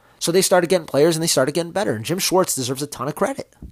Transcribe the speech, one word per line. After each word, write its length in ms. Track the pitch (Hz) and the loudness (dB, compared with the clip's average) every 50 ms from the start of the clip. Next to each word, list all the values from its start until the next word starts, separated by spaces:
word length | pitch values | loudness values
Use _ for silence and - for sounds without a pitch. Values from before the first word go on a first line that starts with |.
| _ _ _ - | _ _ _ -8
So 140 | - - 165 | -2 0 2
they 80 | 190 | 2
started 300 | 185 - 190 180 175 160 | 4 4 4 4 4 4
getting 160 | 190 180 156 | 2 0 0
players 300 | 147 - 135 147 170 165 | 0 2 4 4 4 4
and 60 | 156 160 | 2 0
they 40 | |
started 260 | 170 - - 131 135 143 | 0 2 2 2 0 0
getting 200 | 175 170 170 160 | -2 -4 -4 -4
better. 220 | 185 208 214 117 | -4 -2 -2 -2
And 100 | 107 113 | -4 -4
Jim 140 | 117 160 190 | -4 -4 -2
Schwartz 360 | 190 - 160 185 185 - - | -2 0 2 2 2 2 0
deserves 260 | - 131 113 135 131 | -4 -2 -4 -4 -4
a 60 | 147 | -6
ton 220 | 143 - - 123 139 | -8 -8 -8 -6 -6
of 60 | 156 | -4
credit. 400 | - 196 226 269 - - _ _ - - - | -2 -2 -2 -2 -6 -10 _ _ -20 -20 -20